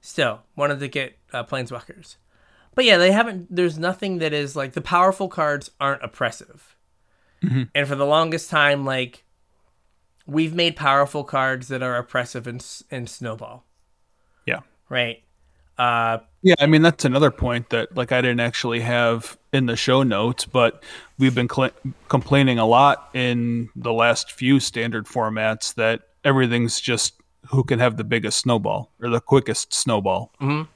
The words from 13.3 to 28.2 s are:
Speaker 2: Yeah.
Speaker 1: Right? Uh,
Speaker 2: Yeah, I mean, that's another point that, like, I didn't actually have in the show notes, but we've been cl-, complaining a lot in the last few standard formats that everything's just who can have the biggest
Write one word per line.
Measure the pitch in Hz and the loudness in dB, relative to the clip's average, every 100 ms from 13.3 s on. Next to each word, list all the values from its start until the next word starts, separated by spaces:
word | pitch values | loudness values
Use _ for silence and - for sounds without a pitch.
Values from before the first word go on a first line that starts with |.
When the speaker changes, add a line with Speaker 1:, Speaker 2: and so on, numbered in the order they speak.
| 110 113 123 _ _ _ _ _ _ _ _ - | -12 -14 -20 _ _ _ _ _ _ _ _ -8
Speaker 2:
Yeah. | - - _ _ | -8 -8 _ _
Speaker 1:
Right? | 127 120 113 _ _ _ _ _ - | -4 -4 -6 _ _ _ _ _ -2
Uh, | 123 117 113 113 _ _ | 0 0 0 -4 _ _
Speaker 2:
Yeah, | 185 165 | 4 6
I | 143 | 6
mean, | 156 | 6
that's | 165 156 | 6 4
another | 139 131 147 | 0 4 2
point | - 127 117 117 | 2 -4 -4 -2
that, | 117 113 | -4 -4
like, | - 123 | -6 -2
I | 127 | 0
didn't | 123 120 | 2 0
actually | 120 - 123 117 | -2 -2 -4 -4
have | 117 120 117 117 - - _ | -2 2 2 0 -6 -18 _
in | 139 123 | -2 0
the | 113 | -2
show | - 131 | 2 2
notes, | 131 101 117 127 - | 4 0 -2 -4 -2
but | 127 117 - - - - - | 2 2 2 -18 -20 -20 0
we've | 135 | 2
been | 127 120 | 2 -2
cl-, | - 131 - 135 - _ | 0 -2 -4 -14 -14 _
complaining | 139 - 139 135 120 | -2 2 2 4 2
a | 113 | 4
lot | 117 139 - - | 6 6 4 -4
in | 131 123 120 120 117 117 - | -4 -2 0 -2 -2 -6 -8
the | 120 | -4
last | 113 117 113 - | 2 4 2 -2
few | - 127 139 | -4 2 2
standard | 131 120 117 113 104 | 2 -4 -4 -4 -6
formats | 127 110 110 110 110 - | -4 -4 -2 -2 -2 -8
that | - 113 113 _ _ | -2 -2 -2 _ _
everything's | 147 135 127 120 117 - | 2 2 2 2 0 -2
just | - 117 - _ _ _ - | -4 -2 -2 _ _ _ -4
who | 135 | -2
can | 127 123 | 0 2
have | 123 110 | 2 0
the | |
biggest | 107 117 | -4 -2